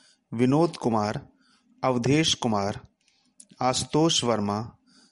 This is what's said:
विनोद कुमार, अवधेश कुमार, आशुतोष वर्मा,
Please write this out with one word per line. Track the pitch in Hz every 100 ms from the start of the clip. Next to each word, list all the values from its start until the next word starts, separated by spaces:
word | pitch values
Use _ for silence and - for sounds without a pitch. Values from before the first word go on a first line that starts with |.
| _ _ _
विनोद | 113 127 147 170 -
कुमार, | 120 110 104 - - _ _ _ _ _
अवधेश | 131 123 123 151 160
कुमार, | - 120 104 101 110 - _ _ _ _ _ - -
आशुतोष | 127 127 - 151 165 -
वर्मा, | 120 110 104 104 113 - _ _ _